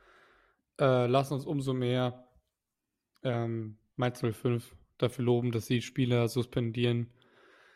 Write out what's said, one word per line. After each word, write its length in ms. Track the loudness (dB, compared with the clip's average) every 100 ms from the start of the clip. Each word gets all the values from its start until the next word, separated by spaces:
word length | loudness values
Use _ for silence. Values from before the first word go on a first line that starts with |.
| _ -20 _ _ _ _ _ 0
äh, 280 | 2 4 4
lass 260 | 2 2
uns 140 | -4 -4
umso 260 | -4 -2
mehr, 560 | -2 0 0 0 -4 -16 _ _ _ _ _ _ _ _ _
ähm, 560 | -4 -2 -2 -4 -8 -12 _ -4
Mainz 260 | -2 0
null 120 | -4
fünf 420 | -2 -2 -2 -4 -20 _ -4
dafür 260 | -4 0
loben, 280 | 2 2 2
dass 140 | -2 0
sie 140 | -2
Spieler 480 | -2 -2 2 2 2
suspendieren, 840 | 0 -2 -2 -2 0 0 0 -4 _ _ _ -20 -20 -20